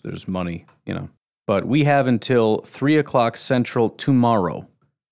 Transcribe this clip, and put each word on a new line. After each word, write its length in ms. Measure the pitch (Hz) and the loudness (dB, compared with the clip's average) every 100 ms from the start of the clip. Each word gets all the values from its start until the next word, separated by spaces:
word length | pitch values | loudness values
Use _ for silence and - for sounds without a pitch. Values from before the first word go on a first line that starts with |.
| - | -12
there's 200 | 92 - | -12 -8
money, 400 | 92 87 85 - _ - | -6 -6 -8 -14 _ -10
you 80 | |
know. 160 | 95 90 _ _ _ - | -10 -10 _ _ _ -2
But 180 | 98 - | -2 0
we 180 | 139 | 0
have 240 | 143 143 127 | 4 2 2
until 520 | 117 - 123 110 107 | 0 2 2 2 0
three 380 | - - 139 156 | -4 -4 0 2
o'clock 380 | 143 135 117 - | 2 0 0 -2
Central 540 | - 127 120 127 113 | -2 0 0 0 -2
tomorrow 720 | - - 131 120 113 87 - - _ _ _ _ | -2 0 2 4 2 0 -6 -14 _ _ _ _